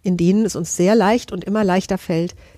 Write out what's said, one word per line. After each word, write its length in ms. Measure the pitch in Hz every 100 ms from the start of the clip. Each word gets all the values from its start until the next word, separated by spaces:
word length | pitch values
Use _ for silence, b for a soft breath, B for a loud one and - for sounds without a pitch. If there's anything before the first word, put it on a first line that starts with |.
in 160 | 202 175
denen 280 | 170 202 220
es 100 | -
uns 200 | 165 -
sehr 200 | 175 226
leicht 360 | 196 240 -
und 120 | 185
immer 200 | 170 208
leichter 340 | 202 185 - 190
fällt, 340 | - 165 175 - b